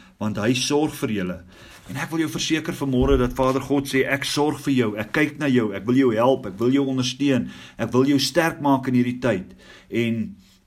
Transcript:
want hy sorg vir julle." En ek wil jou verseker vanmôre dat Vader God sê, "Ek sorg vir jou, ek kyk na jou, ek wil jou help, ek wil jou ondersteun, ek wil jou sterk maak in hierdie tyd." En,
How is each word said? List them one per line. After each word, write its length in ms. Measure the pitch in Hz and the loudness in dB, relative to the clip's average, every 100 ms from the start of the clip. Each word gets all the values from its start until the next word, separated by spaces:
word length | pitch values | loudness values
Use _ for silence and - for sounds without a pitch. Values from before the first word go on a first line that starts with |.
| - - | -20 -8
want 200 | 107 104 | -6 -2
hy 160 | 110 | 0
sorg 420 | 127 - 147 151 - | 0 0 0 0 -2
vir 140 | 127 | -4
julle." 340 | 101 90 85 - - - - - | -2 -4 -8 -14 -20 -20 -20 -12
En 40 | 131 | -8
ek 140 | 151 | -4
wil 100 | 165 | -2
jou 100 | 151 | -2
verseker 440 | 156 - 156 156 | -4 -2 -2 -2
vanmôre 440 | - 139 127 131 135 | -4 0 2 4 4
dat 160 | 123 123 | 2 2
Vader 260 | 131 131 | 0 0
God 240 | 131 143 139 | 0 -2 0
sê, 180 | 131 - | 0 0
"Ek 160 | 139 | -2
sorg 360 | - 147 147 147 | -2 0 0 0
vir 120 | 147 | 0
jou, 240 | 127 110 104 | 2 2 -2
ek 140 | 104 | -2
kyk 280 | 156 147 160 | 0 0 0
na 80 | 143 | 2
jou, 260 | 123 107 | 2 2
ek 120 | 95 104 | -2 0
wil 100 | 127 | 4
jou 180 | 131 110 | 4 4
help, 300 | 123 131 107 | 4 2 -2
ek 120 | 95 | -2
wil 140 | 120 | 2
jou 140 | 139 135 | 2 2
ondersteun, 640 | 131 127 - 143 123 - - - - | -2 -2 0 0 2 -2 -10 -16 -8
ek 140 | 117 | 0
wil 140 | 123 135 | 2 4
jou 140 | 139 | 2
sterk 420 | - 170 165 - | 0 0 0 0
maak 260 | 143 135 139 | 0 0 2
in 60 | |
hierdie 260 | 123 120 123 | 2 0 0
tyd." 340 | 127 95 92 - - - - | 0 -2 -4 -18 -20 -20 -6
En, 460 | 113 117 113 95 - - _ | -2 -2 -2 -6 -12 -20 _